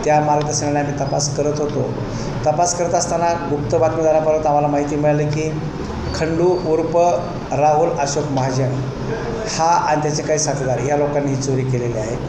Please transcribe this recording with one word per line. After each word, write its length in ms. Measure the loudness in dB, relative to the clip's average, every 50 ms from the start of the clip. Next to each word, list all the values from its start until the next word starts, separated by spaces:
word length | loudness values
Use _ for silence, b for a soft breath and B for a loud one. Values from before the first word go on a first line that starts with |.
| 2
त्या 160 | 4 4 4
मार्गदर्शनाने 580 | 4 4 2 2 0 0 -2 -2 0 0 0 0
आम्ही 140 | 0 -2 -2
तपास 440 | -4 -2 -2 0 -2 -2 -2 -2
करत 220 | 0 0 0 0 0
होतो. 340 | -2 -2 -2 -2 -2 -2 -4 -6 -6 B B B B B B -2 0
तपास 320 | 0 2 2 2 0 0
करत 160 | -2 0 0 0
असताना 540 | 0 0 0 0 0 0 0 0 -2 -2 -4
गुप्त 260 | -2 -2 -2 0 2
बातमीदारांमार्फत 720 | 2 2 2 2 2 2 4 4 4 4 2 2 2 2
आम्हाला 200 | 2 2 2 2
माहिती 280 | 2 2 0 0 0 -2
मिळाली 300 | 0 2 2 2 2 2
की 260 | 0 0 -2 -2 -2 -4 -4 -6 -6 -6 -6 -6 -6 -6 -6 -4 -4 -2
खंडू 300 | -2 -2 0 2 2 2
उर्फ 520 | 2 2 2 0 0 0 0 0 2 2 4 4 4 2 0 -2 -6 -8 -8 -6 -4 0
राहुल 360 | 2 4 4 4 4 2 2
अशोक 340 | 2 -2 -2 -2 -2 -2 -2 -2
महाजन 400 | -2 -2 0 0 0 0 0 0 -2 -2 -4 -4 -6 -6 -6 -6 -6 -6 -6 -6 -6 -6 -6 -6 -2
हा 80 | 0 2
आणि 360 | 4 4 2 2 2 0 2
त्याचे 220 | 0 0 -2 -2 0
काही 160 | 0 0 0
साथीदार 400 | 0 -2 -2 -2 -2 -2 0 0
या 180 | 0 0 2
लोकांनी 360 | 2 0 0 0 -2 0 0 -2
ही 80 | -2
चोरी 200 | -2 0 0 0
केलेली 360 | 0 0 0 0 -2 -2 -2
आहे. 180 | -4 -4 -4 -4 -6 -6